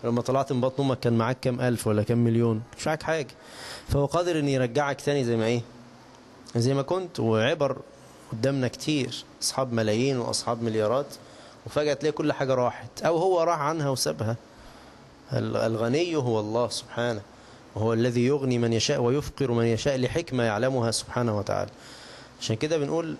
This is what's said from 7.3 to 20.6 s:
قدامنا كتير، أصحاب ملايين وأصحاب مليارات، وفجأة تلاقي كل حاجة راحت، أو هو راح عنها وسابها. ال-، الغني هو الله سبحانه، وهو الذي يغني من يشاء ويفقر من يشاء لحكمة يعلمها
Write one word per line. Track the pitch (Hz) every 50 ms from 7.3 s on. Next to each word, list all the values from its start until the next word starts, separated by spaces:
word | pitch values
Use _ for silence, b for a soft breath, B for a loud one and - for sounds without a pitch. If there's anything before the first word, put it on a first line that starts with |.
| 110 110 110 131 165 160 143 135 127 - - - - - - - - - - -
قدامنا | - 110 113 135 139 139 127
كتير، | 120 - - - - 156 143 123 - 123 - - - - - -
أصحاب | - - - 131 127 117
ملايين | 113 113 107 104 110 123 139 135
وأصحاب | 123 117 120 - - - 113 120 113 117
مليارات، | 117 107 110 107 107 117 135 147 - - - B B B B B B B B B
وفجأة | 113 - 151 151 151 143
تلاقي | - 143 156
كل | 147 - 156 147 143
حاجة | - 143 131 131
راحت، | 123 123 120 107 - 113 113 - -
أو | - 156 170
هو | 160 175 190 185 170 165
راح | 165 170 156
عنها | 143 147 160 165 147 139
وسابها. | 135 127 - 147 - 143 110 107 117 - - B B B B B B B B B B B B B - - - - 131
ال-، | 117 110 110 113
الغني | 110 113 113 113 110 113 117 123 156 175 180 165
هو | 151 127 123 113 110
الله | 104 107 110 117 123 110
سبحانه، | - - - - - 117 120 120 117 104 101 B B B B B B B B - -
وهو | 107 110 113 117
الذي | 113 120 127 117 120 120
يغني | 123 143 143 135 131 123
من | 120 120 117 117
يشاء | 110 - - 147 139
ويفقر | 123 120 127 147 143 - - - 143 123
من | 120 117 117
يشاء | 117 113 107 - 147 139
لحكمة | 131 123 120 - 165 165 - 131 123 117
يعلمها | 113 104 104